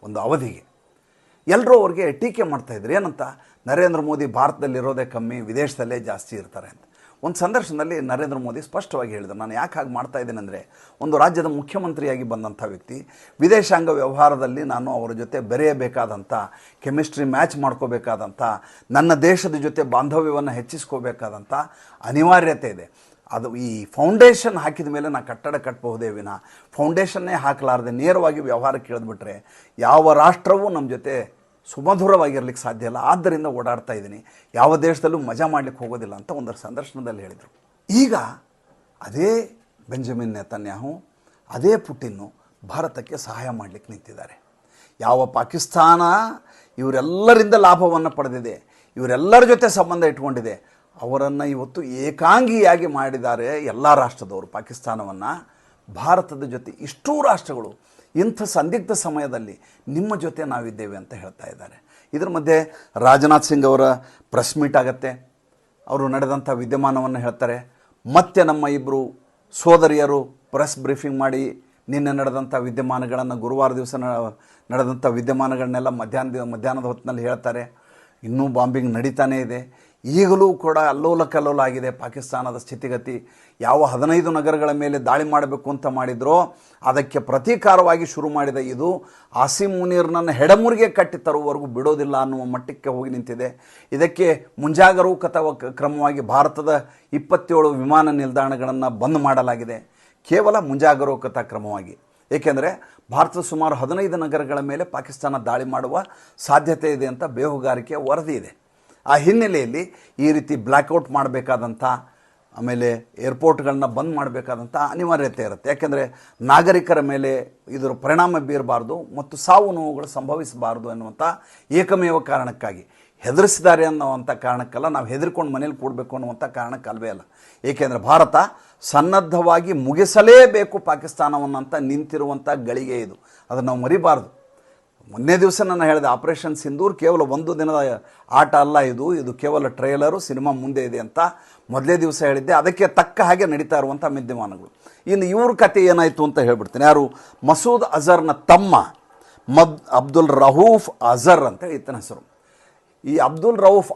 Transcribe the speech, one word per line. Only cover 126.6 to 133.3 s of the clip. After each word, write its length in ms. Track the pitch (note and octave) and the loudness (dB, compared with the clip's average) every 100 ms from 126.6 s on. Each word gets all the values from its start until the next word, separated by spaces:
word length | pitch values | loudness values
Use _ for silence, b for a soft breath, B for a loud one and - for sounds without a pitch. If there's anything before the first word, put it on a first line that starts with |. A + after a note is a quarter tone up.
| A#2+ C3 A#2+ A2 A2 | -10 -10 -12 -10 -10
ಅಲ್ಲ. 120 | F#2+ - b b b | -12 -16 b b b
ಏಕೆಂದರೆ 340 | C3 C3+ C3+ A#2+ | -8 -4 -2 -2
ಭಾರತ 380 | G#2+ D#3 D#3 D3+ G3 b b b | 4 4 6 4 2 b b b
ಸನ್ನದ್ಧವಾಗಿ 920 | - C#3+ E3 F#3+ E3 F3 E3+ E3+ F3 | -2 0 4 2 0 0 2 2 0
ಮುಗಿಸಲೇಬೇಕು 1080 | E3 C3 D3+ F#3+ G#3+ G#3+ B3 B3 G#3 G3+ G3 | -4 -2 2 4 6 10 12 10 6 0 -4
ಪಾಕಿಸ್ತಾನವನ್ನಂತ 960 | E3+ D3+ D#3 - D3 D3 C#3 C#3 C3+ | -2 -4 -4 -4 -2 -2 -4 -6 -6
ನಿಂತಿರುವಂಥ 760 | D#3 C3+ C#3+ D3+ D#3 C#3+ C#3 C#3+ | -6 -4 -4 -4 -6 -6 -6 -4
ಗಳಿಗೆ 520 | C#3+ A#2+ B2+ C3 B2 | -6 -4 -6 -6 -8
ಇದು, 140 | G#2 - b | -8 -14 b